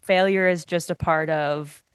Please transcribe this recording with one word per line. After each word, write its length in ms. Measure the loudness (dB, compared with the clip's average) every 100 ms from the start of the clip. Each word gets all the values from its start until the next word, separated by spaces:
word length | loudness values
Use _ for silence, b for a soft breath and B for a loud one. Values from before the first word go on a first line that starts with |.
failure 440 | 2 2 4 2 2
is 160 | 0 -2
just 260 | -4 -4
a 40 | -4
part 340 | 0 0 0
of 540 | -2 -2 -4 -6 -16 _